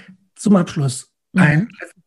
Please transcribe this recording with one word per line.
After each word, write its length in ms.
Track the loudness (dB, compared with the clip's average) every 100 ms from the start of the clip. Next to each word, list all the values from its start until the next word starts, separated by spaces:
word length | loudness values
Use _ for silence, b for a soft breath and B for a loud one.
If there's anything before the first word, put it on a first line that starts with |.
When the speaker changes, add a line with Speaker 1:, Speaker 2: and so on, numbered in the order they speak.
| B B _ -6
Speaker 1:
Zum 200 | 2 2
Abschluss 560 | 0 -4 -4 -6 -14 _ _
Speaker 2:
Mhm. 100 | 0
Speaker 1:
ein 280 | 2 2 -2 -8
letztes 220 | -20 _